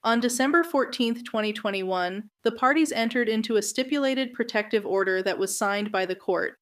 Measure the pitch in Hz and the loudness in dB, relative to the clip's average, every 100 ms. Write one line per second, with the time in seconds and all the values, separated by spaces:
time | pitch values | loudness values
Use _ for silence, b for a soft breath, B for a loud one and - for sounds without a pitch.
0 | 226 233 240 240 269 339 339 277 247 - | 2 2 2 2 4 4 2 0 0 0
1 | 233 233 240 220 214 214 214 196 185 185 | -2 -2 -4 -4 -2 -2 -4 -2 -2 -2
2 | 180 190 208 _ 233 226 254 294 302 - | -2 -4 -12 _ -4 2 2 4 2 0
3 | 226 247 233 220 220 220 208 - 254 285 | 0 0 0 0 2 0 0 -2 -2 0
4 | 269 262 262 247 240 220 214 220 208 190 | 0 0 -2 -4 -2 -2 0 -2 0 0
5 | 190 185 190 - 190 - 202 202 208 196 | 2 0 0 -2 -2 0 -2 0 -2 -2
6 | 180 185 - 175 175 - | -2 -4 -2 0 -2 -6